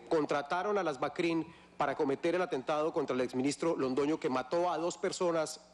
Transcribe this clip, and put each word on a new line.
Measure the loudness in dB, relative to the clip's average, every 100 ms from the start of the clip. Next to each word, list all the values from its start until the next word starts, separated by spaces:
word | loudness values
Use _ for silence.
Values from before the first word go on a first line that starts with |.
| 0
contrataron | 2 2 0 0 -2 0 0
a |
las | 0 -2
bacrim | -4 0 0 0 -2 -12 -20 -4
para | -2 0
cometer | 0 2 2 2
el |
atentado | 0 -2 0 0 2
contra | 0 0 0
el |
exministro | 0 0 0 0 -2 0
Londoño, | 0 2 2 2
que | 0
mató | -2 0 0 0
a | 0
dos | -2 -2
personas, | -4 0 0 2 -2 -6 -16